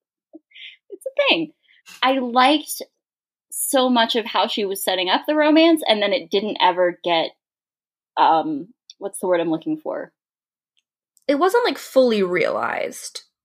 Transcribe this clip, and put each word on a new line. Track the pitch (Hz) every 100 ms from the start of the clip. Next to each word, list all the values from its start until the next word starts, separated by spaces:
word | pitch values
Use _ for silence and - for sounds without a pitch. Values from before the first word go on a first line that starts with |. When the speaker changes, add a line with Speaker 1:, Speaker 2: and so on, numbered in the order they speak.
| _ _ _ 320 _ - - - _
Speaker 1:
It's | 381 523
a | 571 554
thing. | 330 311 _ _ _ - -
I | 254 269
liked | 247 240 262 302 - - - _ _ _ _ _ _
so | - - 269 254
much | 240 226 240
of | 214
how | 208 220
she | -
was | 196 196
setting | - 185 180
up | 262 294
the | 302
romance, | 302 311 330 311 -
and | 214
then | 202
it | 185 165
didn't | 196 208 -
ever | 180 175 180 175
get, | 180 165 - - _ _ _ _ _ _ _ -
um, | 147 160 156 147 190 _ _ -
what's | 196 -
the | 185
word | 175
I'm | 165
looking | 160 165 156
for? | - - - _ _ _ _ _ _ _ _ _ _ _ -
Speaker 2:
It | 277
wasn't, | 370 480
like, | 440 269
fully | - 269 247 214
realized. | 185 180 - 107 117 - - - - - - _